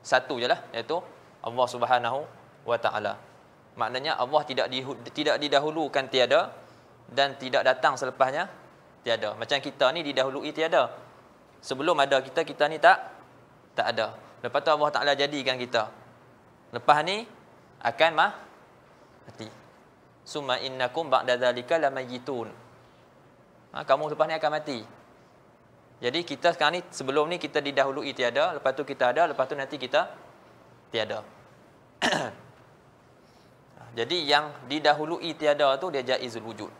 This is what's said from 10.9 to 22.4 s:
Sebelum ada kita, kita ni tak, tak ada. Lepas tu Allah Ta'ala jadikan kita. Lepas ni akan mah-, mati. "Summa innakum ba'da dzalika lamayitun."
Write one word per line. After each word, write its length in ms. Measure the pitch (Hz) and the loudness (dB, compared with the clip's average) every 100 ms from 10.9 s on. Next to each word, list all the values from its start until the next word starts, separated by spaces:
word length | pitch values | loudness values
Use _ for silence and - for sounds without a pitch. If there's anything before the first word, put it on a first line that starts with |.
| - - - - - - - | -4 -20 -20 -20 -20 -20 -20
Sebelum 320 | - 131 170 156 | -8 -2 2 2
ada 240 | 139 139 | 4 4
kita, 240 | 123 - | 2 -4
kita 240 | 151 139 147 | -4 0 -2
ni 160 | 156 | 6
tak, 160 | 170 - - - - - - - - | 6 6 0 -16 -20 -20 -20 -20 -8
tak 240 | - 117 113 | -2 0 0
ada. 240 | 110 110 - - | -2 -4 -20 -10
Lepas 160 | 123 147 | -2 0
tu 100 | 160 151 | 2 4
Allah 160 | 147 | 2
Ta'ala 200 | 143 143 139 | 2 2 2
jadikan 400 | 143 147 131 127 | 0 0 -2 -2
kita. 320 | 123 117 107 - - - - - - _ - 120 | -2 -2 -2 -8 -20 -20 -20 -20 -20 _ -12 -2
Lepas 240 | - 147 165 | 4 4 4
ni 160 | 208 233 - - - - - | -4 -6 -18 -20 -20 -20 -4
akan 320 | 117 - 160 | -4 4 4
mah-, 240 | 160 196 - - - - - - - - - | 4 2 0 -18 -20 -20 -20 -20 -20 -20 -20
mati. 240 | - - 110 - - - - _ _ _ - | -20 -16 -16 -16 -20 -20 -20 _ _ _ -10
"Summa 320 | 151 139 123 | -6 -2 -2
innakum 480 | 131 131 127 160 160 | -4 -4 -4 -2 2
ba'da 320 | 127 127 123 | 2 2 2
dzalika 400 | 123 123 123 165 | 2 0 -2 0
lamayitun." 720 | 143 131 123 123 123 127 | 2 -2 -8 -10 -8 -8